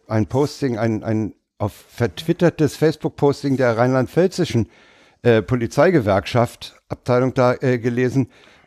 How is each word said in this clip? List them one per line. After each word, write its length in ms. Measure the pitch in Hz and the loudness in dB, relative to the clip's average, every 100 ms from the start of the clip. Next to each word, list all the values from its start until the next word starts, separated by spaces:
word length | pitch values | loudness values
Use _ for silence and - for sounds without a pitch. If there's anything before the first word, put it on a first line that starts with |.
| - | -4
ein 220 | 110 104 | -2 0
Posting, 500 | 127 143 - 139 110 | 0 -2 -2 -4 -2
ein, 260 | 113 107 | -2 -2
ein 300 | - 110 104 - _ - | -2 -4 -4 -8 _ -8
auf 160 | 107 | -8
vertwittertes 1000 | - _ - 120 - - 170 175 - 143 | -8 _ -6 -6 -4 -6 0 0 2 -2
Facebook-Posting 840 | - 156 156 151 - 143 135 143 131 | 0 -2 0 -8 0 0 0 -2 0
der 180 | 127 113 | 2 2
rheinland-pfälzischen, 920 | 127 131 120 - 185 - 165 117 104 _ _ _ _ _ | 2 2 0 0 0 0 -2 -2 -4 _ _ _ _ _
äh, 220 | 120 113 | 2 2
Polizeigewerkschaft, 1400 | 98 127 113 - 165 170 101 98 98 123 117 - - _ - | 2 -2 -2 2 4 4 2 0 0 -2 -2 -4 -20 _ -14
Abteilung 460 | - - 123 127 | -12 -2 0 0
da, 200 | 135 123 123 | 2 0 2
äh, 180 | 135 127 | 0 0
gelesen, 520 | 123 120 127 131 - _ _ _ | -2 -2 0 0 -2 _ _ _